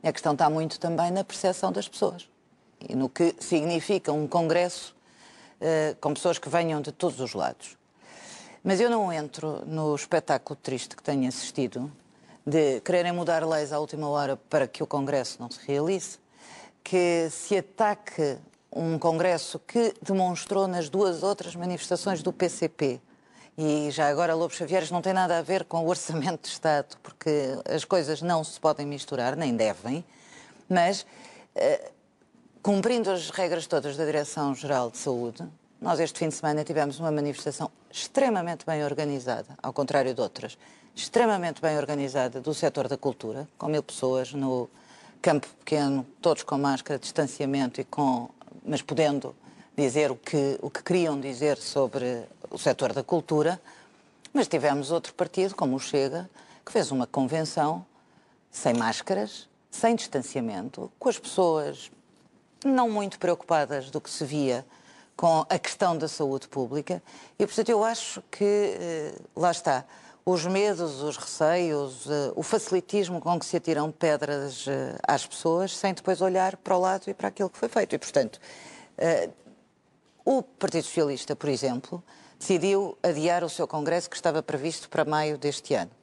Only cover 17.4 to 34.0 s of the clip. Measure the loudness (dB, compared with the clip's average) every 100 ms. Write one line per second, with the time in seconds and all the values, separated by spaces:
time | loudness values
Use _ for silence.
17.4 | 0 0 -2 0 2 2 -6 -2 -2 -2
18.4 | -10 _ _ -4 -2 2 2 2 2 2
19.4 | -2 -12 -2 2 2 0 -2 2 2 0
20.4 | -2 0 2 0 -2 2 2 2 0 -2
21.4 | -6 -6 -4 -4 -2 -2 0 -2 -2 0
22.4 | -2 0 -4 0 -2 -2 _ _ _ -20
23.4 | -20 -4 0 0 0 2 2 4 2 2
24.4 | 0 -4 0 0 0 -2 0 2 2 2
25.4 | 2 -2 0 -2 0 0 -2 -2 -2 -4
26.4 | -8 -2 2 2 0 -12 -20 -6 0 0
27.4 | 0 -4 -4 -4 2 0 2 -2 0 0
28.4 | -2 0 0 2 -4 -8 -6 -2 0 0
29.4 | 0 2 2 2 -4 -6 -6 -20 -20 -20
30.4 | -20 -20 _ 4 4 2 -6 -20 -20 -20
31.4 | -10 0 2 2 -4 -20 _ _ _ _
32.4 | _ _ 0 2 2 2 2 -2 -4 -2
33.4 | 0 -2 0 -2 0 -2